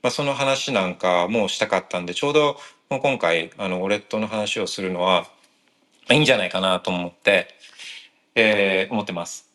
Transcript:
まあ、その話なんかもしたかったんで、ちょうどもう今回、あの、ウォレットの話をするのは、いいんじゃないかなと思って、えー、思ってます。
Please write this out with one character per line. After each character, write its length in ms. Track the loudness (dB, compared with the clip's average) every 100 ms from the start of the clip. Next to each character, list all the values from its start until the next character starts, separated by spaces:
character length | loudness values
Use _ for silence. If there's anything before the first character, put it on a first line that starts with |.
ま 60 | -2
あ、 20 |
そ 140 | 0
の 100 | -2
話 380 | 0 0 0 0
な 140 | 0 0
ん 100 | 0
か 320 | 2 2 2
も 180 | 0 0
し 120 | -2
た 100 | 0
か 100 | 0
っ 60 | -2
た 120 | -6
ん 60 | -6
で、 80 |
ち 100 | -4
ょ 60 | 0
う 20 |
ど 260 | 2 2 -2 -16 _ _
も 100 | -2
う 20 |
今 180 | -2 0
回、 320 | 0 0 -2 -8
あ 100 | -6
の、 100 | -4
ウ 40 |
ォ 40 | -2
レ 80 | -4
ッ 40 |
ト 180 | -2 -6
の 80 | -4
話 320 | -4 -4 -4
を 80 | -6
す 140 | -4
る 80 | -6
の 120 | -2
は、 260 | 2 0 0 _ _ _ _ _ _ _ 2
い 40 |
い 40 | 4
ん 60 |
じ 80 | 6
ゃ 60 | 4
な 80 | 2
い 40 |
か 100 | 0
な 200 | 0 0
と 100 | -2
思 180 | -4 -6
っ 40 |
て、 360 | -2 2 2 0 _ -20 -20 -18 -18 -20 _ _
え 540 | 0 2 4 2 2 0
ー、 20 |
思 100 | -4
っ 20 |
て 80 | -4
ま 140 | -8 -8
す。 220 | -14 _